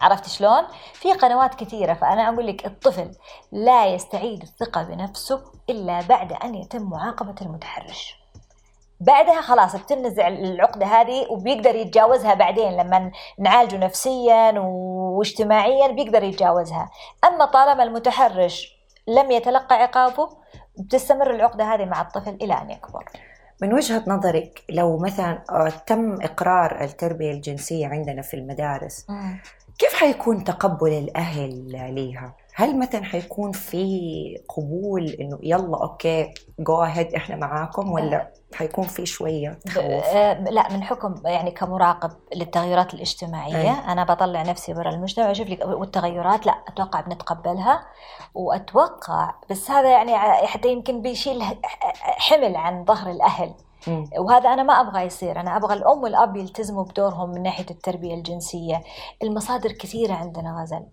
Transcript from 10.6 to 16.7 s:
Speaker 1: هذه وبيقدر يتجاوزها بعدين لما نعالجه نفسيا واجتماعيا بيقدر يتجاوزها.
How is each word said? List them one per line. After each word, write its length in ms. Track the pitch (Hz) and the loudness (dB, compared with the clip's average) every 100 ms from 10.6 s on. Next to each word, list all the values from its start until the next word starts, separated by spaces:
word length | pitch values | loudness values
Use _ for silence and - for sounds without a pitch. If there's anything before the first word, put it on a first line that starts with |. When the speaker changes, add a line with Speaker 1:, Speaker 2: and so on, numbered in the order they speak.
| 202 208 196 | 2 2 4
Speaker 1:
هذه 400 | 226 233 254 254 | 4 4 2 -4
وبيقدر 440 | 220 196 269 247 | -4 -2 2 4
يتجاوزها 600 | 226 208 220 220 254 214 | 2 2 6 8 6 6
بعدين 420 | 190 185 202 214 180 | 4 4 4 2 2
لما 340 | 175 185 185 - - - | 4 2 2 -8 -14 -2
نعالجه 380 | 196 226 233 190 | 6 6 6 2
نفسيا 760 | 185 - 262 254 240 226 226 208 | -2 -2 -2 2 6 8 6 4
واجتماعيا 1300 | 185 185 185 185 185 185 208 - 208 214 208 269 277 | 0 -4 -6 -4 -2 0 -2 0 2 4 4 6 4
بيقدر 340 | 247 233 214 | 2 2 2
يتجاوزها. 680 | 196 190 196 175 165 | 2 2 2 2 0